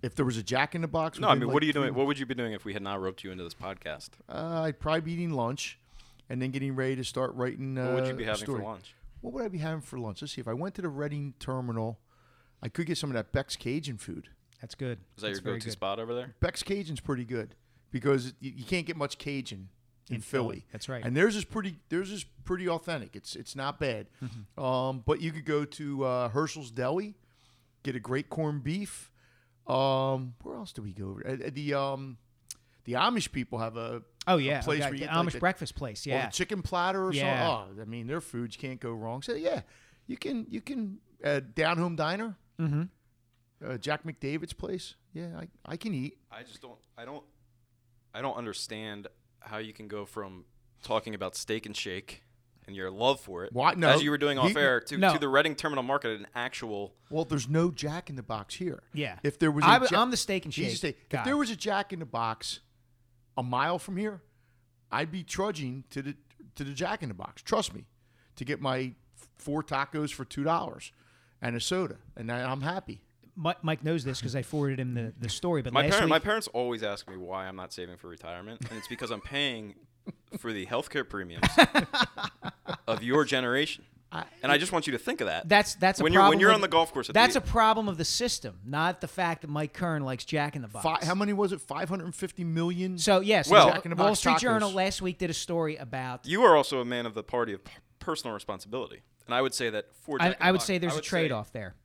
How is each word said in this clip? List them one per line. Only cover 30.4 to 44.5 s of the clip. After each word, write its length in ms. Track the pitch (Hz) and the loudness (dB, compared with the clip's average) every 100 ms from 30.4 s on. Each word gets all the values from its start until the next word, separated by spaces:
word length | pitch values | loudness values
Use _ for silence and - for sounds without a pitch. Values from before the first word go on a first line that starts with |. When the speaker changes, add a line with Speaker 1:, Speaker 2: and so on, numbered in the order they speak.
Speaker 1:
where 120 | 127 240 | -12 -12
else 140 | 202 | -10
do 80 | - | -10
we 120 | 101 | -10
go 160 | 95 95 | -8 -8
over? 180 | 98 - | -8 -8
Uh, 220 | 127 117 | -6 -6
the, 220 | 135 147 | -6 -2
um, 440 | 139 139 135 135 120 _ _ _ - _ _ | 0 -2 -4 -8 -14 _ _ _ -20 _ _
the 100 | - | -4
Amish 380 | 123 190 240 - | 2 2 2 -2
people 280 | - 123 117 | -4 -4 -4
have 180 | 113 113 | -4 -4
a, 260 | 117 120 - _ - | -6 -8 -12 _ 2
Speaker 3:
Oh, 100 | 180 | 4
Speaker 1:
a 40 | |
Speaker 3:
yeah. 200 | 135 143 | 4 0
Speaker 1:
place 180 | 123 151 | 2 0
Speaker 3:
Okay. 40 | 143 | 0
Speaker 1:
where 40 | |
you 60 | 143 | -2
Speaker 3:
The 40 | 147 | -2
Speaker 1:
get, 80 | 165 | 2
like, 120 | 170 | 2
Speaker 3:
Amish 40 | |
Speaker 1:
the 60 | 131 | 2
Speaker 3:
breakfast 360 | 175 190 151 - | 0 0 -8 -8
place, 300 | 135 104 143 | -8 -8 -4
Speaker 1:
or 40 | |
the 40 | 131 | -2
Speaker 3:
yeah. 140 | 117 | -2
Speaker 1:
chicken 320 | - 180 202 | -2 -2 -2
platter 420 | - 180 175 190 190 | -2 0 2 2 0
or 80 | |
Speaker 3:
Yeah. 440 | 143 139 131 160 120 | 0 2 2 2 0
Speaker 1:
something. 140 | 95 98 | -4 -12
Oh, 20 | |
I 40 | 110 | -8
mean, 220 | 117 117 | -8 -4
their 140 | 160 | -6
foods 340 | - 120 120 - | -4 -6 -6 -6
can't 220 | 135 127 | -10 -8
go 120 | 120 | -8
wrong. 300 | 113 113 127 | -6 -6 -8
So, 120 | 139 | -6
yeah, 280 | 240 330 - - - - _ - | -2 -2 -2 -6 -20 -20 _ -12
you 100 | 254 | -8
can, 280 | - 254 220 | -6 -6 -6
you 120 | 226 | -10
can, 380 | - 269 208 196 _ _ | -6 -6 -6 -8 _ _
uh, 180 | 147 143 131 135 | -2 -2 -2 -2
Down 220 | 160 170 | 0 2
Home 180 | 175 160 | 0 0
Diner, 420 | 156 190 226 190 _ - | -2 -2 -6 -10 _ -4
Speaker 3:
Mm-hmm. 240 | 160 147 180 _ _ _ _ _ _ _ 117 | 0 0 -2 _ _ _ _ _ _ _ -10
Speaker 1:
uh, 80 | 127 | -8
Jack 260 | 143 147 | -4 -4
McDavid's 500 | 165 - 135 151 160 | -6 -8 -6 -4 -8